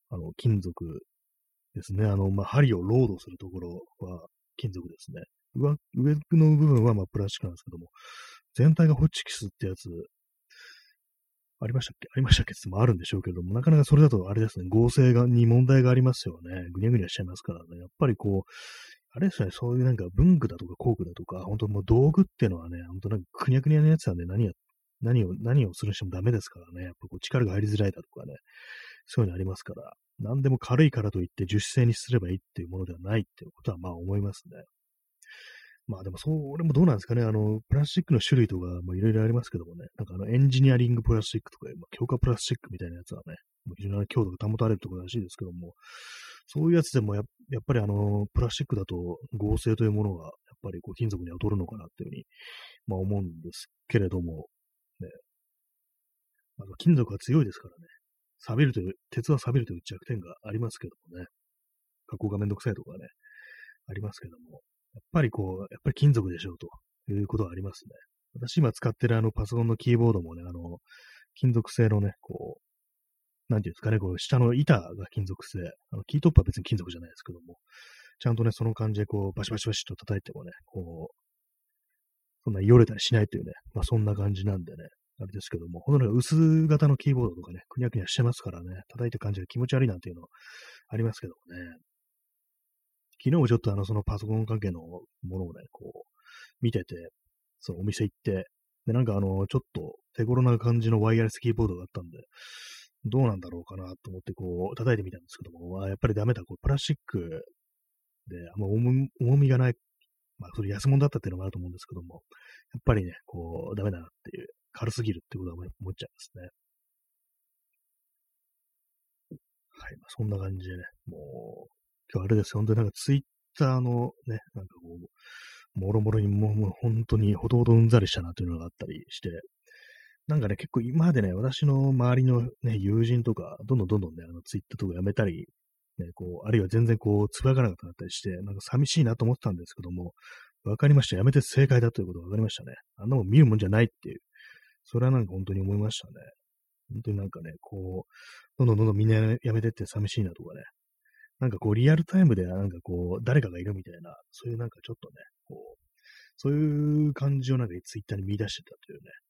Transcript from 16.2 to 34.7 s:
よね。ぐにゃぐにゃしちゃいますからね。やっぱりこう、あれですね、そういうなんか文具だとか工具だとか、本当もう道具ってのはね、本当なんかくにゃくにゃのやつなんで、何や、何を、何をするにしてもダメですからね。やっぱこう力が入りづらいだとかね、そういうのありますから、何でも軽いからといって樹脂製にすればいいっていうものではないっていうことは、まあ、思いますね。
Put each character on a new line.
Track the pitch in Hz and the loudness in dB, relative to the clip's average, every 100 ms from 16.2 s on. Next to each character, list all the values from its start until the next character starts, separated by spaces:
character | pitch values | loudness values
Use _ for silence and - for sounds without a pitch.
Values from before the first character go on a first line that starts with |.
| 92 | -4
よ | - | -10
ね。 | - 92 85 | -10 -10 -8
ぐ | 87 | -2
に | 110 | 2
ゃ | |
ぐ | 120 | 2
に | |
ゃ | 90 | 2
し | |
ち | - | -4
ゃ | |
い | |
ま | 90 87 | -8 -8
す | |
か | - | -10
ら | 85 | -12
ね。 | - 87 | -12 -18
や | |
っ | 90 - | -12 -2
ぱ | 139 | 0
り | 104 | 0
こ | 104 98 | 0 -2
う、 | - - - - - - _ | -4 -12 -20 -20 -20 -20 _
あ | 123 | -2
れ | 190 | -2
で | |
す | - | -2
ね、 | 95 | -4
そ | - 120 | -4 -2
う | 123 | 0
い | |
う | |
な | 127 | 2
ん | 113 | 0
か | 90 | -2
文 | 98 165 175 | 4 6 6
具 | 113 | 4
だ | - | -4
と | 85 | -12
か | 90 | -4
工 | 123 113 | 0 0
具 | |
だ | 87 | -2
と | 87 | -10
か、 | 87 92 | -12 -10
本 | 95 107 | -6 -4
当 | 104 | -2
も | 101 | -2
う | |
道 | 95 113 143 | 4 6 6
具 | 156 | 6
っ | 185 - | 2 2
て | 110 | 0
の | 87 | 0
は | 82 | -8
ね、 | 85 85 | -12 -12
本 | 95 | -8
当 | 101 | -4
な | 107 | -4
ん | |
か | 87 - | -6 -6
く | - | 0
に | 131 | 2
ゃ | |
く | 147 | 4
に | 151 | 6
ゃ | |
の | 156 | 6
や | 160 | 4
つ | - | 2
な | |
ん | 85 | -4
で、 | 85 | -2
何 | 98 107 | 0 -2
や、 | - _ _ _ - | -2 _ _ _ -6
何 | 113 123 | 0 2
を、 | 92 95 | 2 0
何 | 113 139 | 2 2
を | 107 | 2
す | 87 104 | 0 -6
る | |
に | |
し | 95 | -4
て | |
も | 95 | -6
ダ | 90 | -2
メ | 104 | 0
で | 113 | 0
す | - | -2
か | 90 | -14
ら | 85 | -18
ね。 | 90 90 | -14 -12
や | |
っ | - | -14
ぱ | - | -16
こ | 90 | -14
う | |
力 | - 135 | -4 0
が | 110 | 0
入 | 95 | 0
り | 104 | 0
づ | 104 | 2
ら | 101 | 0
い | |
だ | 87 | -2
と | - | -12
か | - - | -16 -16
ね、 | - _ - - - - - - | -18 _ -20 -20 -20 -20 -20 -6
そ | - | 0
う | |
い | 101 | 0
う | |
の | 90 | 0
あ | |
り | |
ま | 95 95 | -6 -8
す | |
か | - | -14
ら、 | - - - _ - | -16 -16 -20 _ -10
何 | 107 135 | -4 0
で | 135 | 0
も | 131 | 0
軽 | - 127 | 0 4
い | 156 | 4
か | 120 | 4
ら | 104 | -2
と | 95 | -2
い | 90 | -4
っ | |
て | - 92 | -4 -2
樹 | 104 | 0
脂 | |
製 | - - 120 | 0 2 2
に | |
す | 113 - | 2 0
れ | 123 | 0
ば | 90 | 0
い | |
い | 95 | -6
っ | _ | _
て | - | -12
い | |
う | 87 | -10
も | 92 | -8
の | 87 | -8
で | |
は | 85 | -10
な | 90 110 | -4 -2
い | |
っ | 95 - | -4 -10
て | |
い | - | -20
う | |
こ | - | -12
と | - | -8
は、 | 87 | -8
ま | 90 | -8
あ、 | |
思 | 85 90 101 | -10 -4 -4
い | |
ま | 101 | -4
す | - 87 | -8 -16
ね。 | - - | -20 -20